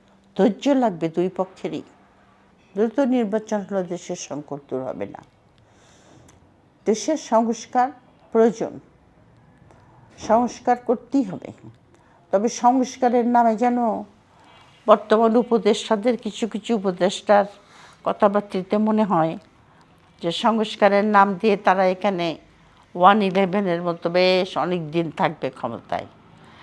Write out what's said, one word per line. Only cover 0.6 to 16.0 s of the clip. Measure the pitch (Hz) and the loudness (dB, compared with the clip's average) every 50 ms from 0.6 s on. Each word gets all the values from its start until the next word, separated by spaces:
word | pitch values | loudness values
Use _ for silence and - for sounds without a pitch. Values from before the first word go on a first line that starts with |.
| - 269 | 0 0
লাগবে | 285 269 247 220 180 156 165 165 | 2 2 2 0 -2 -2 -4 -4
দুই | 160 180 180 185 185 | -2 -2 -2 -2 -2
পক্ষেরই। | - 185 190 - - - 175 156 127 - - _ _ _ _ _ _ _ _ _ _ _ _ _ _ _ _ - | -6 -8 -8 -10 -12 -10 -10 -10 -10 -12 -14 _ _ _ _ _ _ _ _ _ _ _ _ _ _ _ _ -4
দ্রুত | 196 220 233 - 285 | -2 -2 -2 0 0
নির্বাচন | 277 247 254 247 233 196 208 220 214 - 214 208 190 170 | 0 0 0 0 0 -2 -2 -4 -4 -4 -6 -6 -6 -4
হলে | 202 196 | -4 -4
দেশের | 180 170 180 175 - - 180 | -4 -4 -8 -10 -8 -10 -10
সংকট | 175 - - 143 143 147 - 143 139 - - | -10 -10 -10 -12 -12 -10 -10 -12 -14 -10 -8
দূর | 131 131 131 123 | -8 -6 -6 -8
হবে | - - 101 | -8 -10 -10
না। | - - - - _ _ _ _ _ _ _ _ _ _ _ _ _ _ _ _ - - - - - - _ _ _ _ _ _ _ _ _ - | -12 -12 -16 -20 _ _ _ _ _ _ _ _ _ _ _ _ _ _ _ _ -20 -20 -20 -20 -20 -20 _ _ _ _ _ _ _ _ _ -2
দেশের | 190 220 214 - - 311 | -2 -2 -2 -2 -4 -4
সংস্কার | - - - 233 220 233 226 226 - - - - 254 247 277 294 - _ _ _ _ _ _ | -4 -2 0 0 0 0 0 -4 -6 -8 -4 -2 -2 -2 -2 -4 -10 _ _ _ _ _ _
প্রয়োজন, | - 226 226 233 - - 170 - - 139 - _ _ _ _ _ _ _ _ _ _ _ _ _ _ _ _ - - _ _ - - - - - - - - - | 2 2 4 2 2 -2 -6 -8 -10 -12 -20 _ _ _ _ _ _ _ _ _ _ _ _ _ _ _ _ -20 -20 _ _ -20 -20 -20 -20 -20 -20 -8 -2 0
সংস্কার | 214 233 247 233 - - - 247 247 | 2 2 2 0 -6 -4 -2 -2 -2
করতেই | 247 - - 247 - - - - 277 | 0 -2 -4 -4 -4 -4 -4 -2 -2
হবে। | 247 190 165 - - - - - - 113 - _ _ _ _ _ _ _ _ _ _ _ | -2 -2 -6 -12 -12 -16 -18 -18 -20 -20 -20 _ _ _ _ _ _ _ _ _ _ _
তবে | - 196 208 233 | -2 0 0 -2
সংস্কারের | - - 254 240 254 269 254 262 - - 262 240 233 247 233 | -2 2 2 2 4 2 0 -2 -2 -2 0 0 2 2 2
নামে | 240 240 240 233 233 220 | 2 2 2 4 2 2
যেন | 196 247 247 240 240 240 220 196 196 208 - - _ _ _ _ _ - - - - - - _ _ - | 0 0 0 0 0 0 -2 -2 -4 -8 -14 -20 _ _ _ _ _ -20 -20 -20 -20 -20 -20 _ _ 2
বর্তমান | 220 208 214 - - 220 220 233 226 220 | 4 4 4 4 4 4 4 4 4 4
উপদেষ্টাদের, | 247 220 233 233 226 185 208 220 - - - 220 202 | 2 2 2 2 2 4 2 0 0 0 -2 -2 0